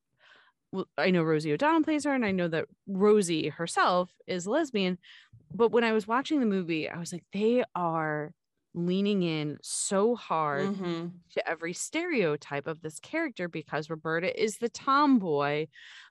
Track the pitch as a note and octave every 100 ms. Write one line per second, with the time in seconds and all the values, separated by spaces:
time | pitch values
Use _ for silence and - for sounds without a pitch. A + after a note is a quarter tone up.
0 | _ _ _ - _ _ - F#3+ - -
1 | F3+ F3+ D#3+ D#3 D#3 D3+ D4 E4 D#4 D4+
2 | D4 C4+ G#3+ F#3 F3 D#3+ - _ - F#3+
3 | G#3 G#3+ E3+ D#3+ - D3 E3+ G4+ C#4+ F3+
4 | F3+ _ - F3+ F3+ C#4+ D4 G#3+ F#3 F3+
5 | - - _ - - F#3+ A3+ A#3 A#3 A3
6 | A3 A#3+ C#4 D4+ A3+ F#3+ E3 D#3+ - E3+
7 | E3+ F3+ _ G3 G#3+ B3 - F3 F3 D#3+
8 | D#3 D3+ D3+ - _ _ _ E3+ F3 F#3
9 | G3+ G3+ E3+ D#3 D3+ C#3+ - - - G3
10 | A3 A#3 - D#3+ D3+ C#3+ G3 G3 F3+ E3
11 | F3 F3+ _ F#3 - D#3+ E3 F3+ - D#4
12 | F4 C4+ E3 D3 - C#3+ D#3+ D#3 D#3 -
13 | - D#4 D#4+ A3 F3 E3 - D3+ D#3 D#3+
14 | D#3+ E3 F3+ - A3 - A#3 - - C#4
15 | D4 B3+ F#3 C#3+ C#3+ D3 D#3 - - -
16 | -